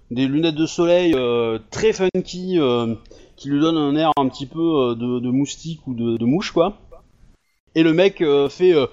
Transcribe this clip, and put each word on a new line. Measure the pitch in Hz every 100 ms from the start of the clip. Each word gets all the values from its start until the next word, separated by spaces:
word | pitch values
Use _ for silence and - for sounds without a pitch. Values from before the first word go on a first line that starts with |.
| -
des | 120 135
lunettes | 147 165 151
de | 160
soleil, | - 170 175 180 143
euh, | 123 120 117 110 -
très | 110 220
funky, | 208 185 185 - 180 185 180
euh, | 135 120 117 110 - - - _
qui | 135
lui | 143
donnent | 160 160
un | 143 151
air | 160 143
un | 131
petit | - 135
peu, | 160 165 156 123
euh, | 117
de, | 123 123
de | 123
moustique | 127 139 - 160 160 -
ou |
de, | 120 117 113
de | 117
mouche, | 160 -
quoi. | 170 175 - - - _ _ - _ _ _ _ 156
Et |
le | 160
mec, | 160 196 -
euh, | 160 143 139
fait, | - 180
euh, « | 165 165